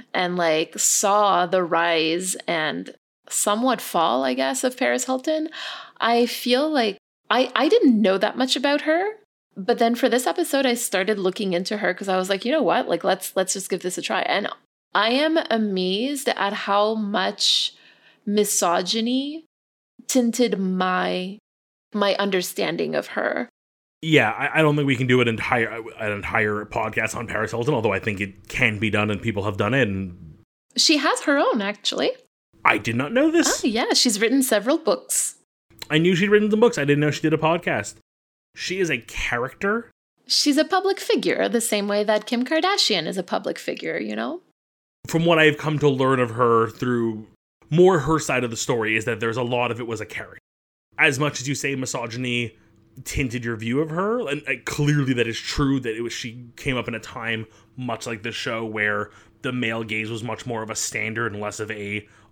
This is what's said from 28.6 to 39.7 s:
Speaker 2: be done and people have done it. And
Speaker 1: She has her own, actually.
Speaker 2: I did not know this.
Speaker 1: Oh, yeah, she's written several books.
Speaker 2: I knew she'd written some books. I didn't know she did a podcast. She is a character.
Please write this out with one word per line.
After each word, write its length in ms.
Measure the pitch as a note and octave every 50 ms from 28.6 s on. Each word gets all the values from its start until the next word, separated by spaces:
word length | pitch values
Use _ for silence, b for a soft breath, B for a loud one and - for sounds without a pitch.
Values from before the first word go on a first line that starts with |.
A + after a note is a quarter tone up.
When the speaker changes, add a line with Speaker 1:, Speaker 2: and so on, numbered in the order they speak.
| C3 A2+ G#2+ G2
Speaker 2:
be 100 | A2 G#2+
done 220 | G2+ G#2 G#2 G#2+
and 100 | G#2 F#2+
people 220 | - A2+ G2 G2+
have 140 | F#2+ G#2+ G2+
done 180 | F#2+ G#2+ G#2 B2+
it. 140 | C#3 B2 G2+
And 500 | G2 F#2+ F#2+ F#2 F2 F2 E2+ D#2 D2+ - _ _ _ _ _ _ _
Speaker 1:
She 220 | - - - D#4 D4
has 240 | C4 E4+ B4 -
her 160 | - D#4+ C#4 C#4+
own, 220 | F4 C5 B4 A3+
actually. 520 | G3 G3+ G#3 - - - - - C#4 - C5 - _ _ _ _ _ _ _ _ -
Speaker 2:
I 140 | - - G#2+
did 180 | G#2 A#2 A2+
not 160 | A#2+ C#3 D3
know 180 | A3+ B3+ D4+ D#4+
this. 340 | D#4 E4+ C#4+ - C#5 - -
Speaker 1:
Oh, 20 |
yeah, 260 | C4+ G#3 A3+ D#4 A#4 E4
she's 260 | - - B3 G3+ G3
written 220 | A3+ A3 B3+ C#4
several 360 | B3+ - A#3 F3+ F#3+ B3 D#4 D#4+
books. 580 | - G#3+ F#3 - - - - - - - - _ _ _ _ _ _ _ - - - -
Speaker 2:
I 80 | D3+ D#3
knew 160 | E3 F3+ F#3+
she'd 140 | D#3 G3+ G3+
written 220 | G#3 G#3+ G#3+ G#3+
some 100 | G#3+ G#3+
books. 180 | A#3 A#3 - -
I 60 | C#3
didn't 160 | C#3+ D3 C#3+
know 100 | D3 D3+
she 120 | D3 -
did 120 | - D#3 D#3+
a 40 | D#3
podcast. 580 | D#3+ D#3 E3+ F3 - F#3 D3+ A2 G2+ - - - _ _ _ _ _ _ _ _ _ _ _
She 260 | - - - F#3 G3
is 100 | F#3 D#3+
a 80 | C#3 B2
character. 920 | - - - - - - B2 A#2+ A#2+ - - - - G3